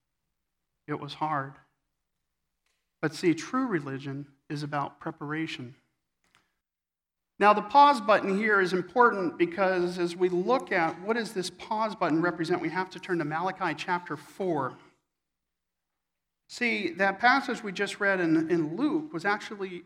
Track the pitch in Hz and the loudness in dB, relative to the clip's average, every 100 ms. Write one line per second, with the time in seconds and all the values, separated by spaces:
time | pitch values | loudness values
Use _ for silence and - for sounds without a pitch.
0 | _ _ _ _ _ _ _ _ - 147 | _ _ _ _ _ _ _ _ -10 -8
1 | 143 - 156 151 135 143 _ _ _ _ | -8 -8 -4 -4 -6 -12 _ _ _ _
2 | _ _ _ _ _ _ _ _ _ _ | _ _ _ _ _ _ _ _ _ _
3 | 156 156 185 160 - 254 262 180 139 135 | -6 0 0 0 -2 -4 -2 -2 -4 -8
4 | 139 139 139 _ - 147 147 147 143 - | -8 -10 -12 _ -12 -10 -6 -4 -6 -8
5 | - 156 147 151 160 - 123 135 _ _ | -12 -10 -8 -6 -6 -8 -14 -18 _ _
6 | _ _ _ _ _ _ _ _ _ _ | _ _ _ _ _ _ _ _ _ _
7 | _ _ _ - 202 208 - 285 285 269 | _ _ _ 4 6 6 6 8 8 8
8 | 208 202 196 190 220 202 185 180 175 254 | 4 4 4 0 2 4 4 0 0 6
9 | 240 202 175 - 170 185 190 185 175 180 | 6 6 -2 0 0 2 2 2 0 -2
10 | 175 175 185 175 196 262 254 190 165 160 | -4 0 0 0 0 0 0 0 0 -2
11 | 190 233 220 190 175 - - 214 220 196 | -2 -2 -2 -6 -8 -10 -6 -2 -2 -2
12 | 170 156 175 170 165 175 160 165 180 165 | 0 2 0 -2 -2 -2 -2 -4 -6 -8
13 | - 175 147 156 185 185 180 156 - 175 | -4 -2 -2 -2 -4 -2 -4 -4 -2 -4
14 | 175 151 - - 190 156 127 127 - _ | -4 -10 -10 -6 -2 0 -2 -6 -18 _
15 | _ _ _ _ _ _ _ _ _ _ | _ _ _ _ _ _ _ _ _ _
16 | _ _ _ _ _ - 240 220 190 170 | _ _ _ _ _ -4 -2 0 -2 0
17 | 196 190 240 269 262 214 208 185 196 - | 0 2 4 4 0 -6 -6 -6 -6 -2
18 | 202 190 170 160 160 175 151 175 294 180 | 0 2 4 2 2 0 0 -2 -2 -2
19 | 151 165 202 208 - 208 196 175 | -4 -4 -2 -2 -6 -10 -10 -10